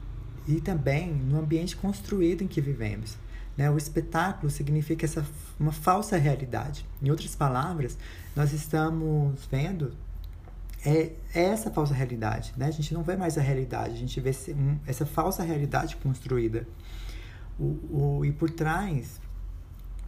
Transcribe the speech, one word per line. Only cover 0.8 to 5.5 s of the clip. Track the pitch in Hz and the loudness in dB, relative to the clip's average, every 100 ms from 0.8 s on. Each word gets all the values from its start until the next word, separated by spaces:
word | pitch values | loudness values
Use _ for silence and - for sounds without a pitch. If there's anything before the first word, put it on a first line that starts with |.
| 135 143 180 | 4 2 2
no | 143 131 151 | 0 2 2
ambiente | 151 160 180 - | 4 2 0 -2
construído | 196 196 - 202 170 185 | -2 -2 0 4 4 4
em | 190 | 0
que | 160 | 0
vivemos, | 139 131 107 101 110 - - - - - | 0 0 0 -2 -6 -8 -10 -10 -6 2
né? | 143 | 4
O | 147 | 4
espetáculo | 147 170 151 165 185 196 147 | 2 -2 0 2 2 2 -2
significa | - 143 151 147 165 156 | 0 2 2 2 0 0
essa | 160 | 0
f-, | 147 - - | -4 -6 -10